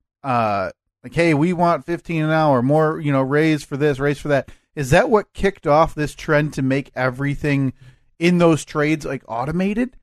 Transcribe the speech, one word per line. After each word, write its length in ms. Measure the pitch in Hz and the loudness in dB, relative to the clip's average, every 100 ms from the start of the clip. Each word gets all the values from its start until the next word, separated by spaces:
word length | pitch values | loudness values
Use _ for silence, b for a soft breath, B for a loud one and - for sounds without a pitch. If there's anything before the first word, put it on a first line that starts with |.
| _ _ | _ _
uh, 480 | 139 120 113 101 92 - _ _ | -4 -2 0 -2 -4 -8 _ _
like, 120 | 123 | -6
"Hey, 200 | 160 170 | 0 2
we 180 | 143 165 | 2 2
want 320 | 170 175 160 - | 0 0 0 -4
fifteen 360 | 170 - 165 | -8 -6 -4
an 80 | 156 | 0
hour, 320 | 160 156 131 | 2 2 2
more, 380 | 127 151 156 160 | 2 2 2 -2
you 100 | 147 | -2
know, 100 | 139 | 0
raise 420 | 135 147 160 151 | 0 2 2 0
for 120 | - 139 | -4 -2
this, 220 | 151 131 | -2 0
raise 200 | 143 139 | -2 -2
for 100 | 151 | -2
that"? 220 | 139 - b b - | -2 -2 b b -8
Is 140 | 131 | 2
that 200 | 170 254 | 2 4
what 220 | 214 - | 2 0
kicked 340 | - 196 196 - | -4 -4 -2 2
off 280 | 156 160 | 2 2
this 200 | - 147 | -2 -6
trend 400 | - - 147 151 | -6 -2 0 0
to 80 | 151 | -2
make 300 | 131 135 135 | -2 -2 -4
everything 800 | - 127 123 143 139 151 139 135 b b b b - | -4 -4 -2 -4 -4 -2 0 -2 b b b b -2
in 200 | 170 180 | 2 4
those 260 | 170 156 | 4 4
trades, 400 | - 156 151 156 | -2 -2 -2 -2
like, 200 | 139 135 - | -4 -10 -8
automated? 720 | 113 127 170 190 208 254 - | -8 -4 -4 -2 -2 -6 -8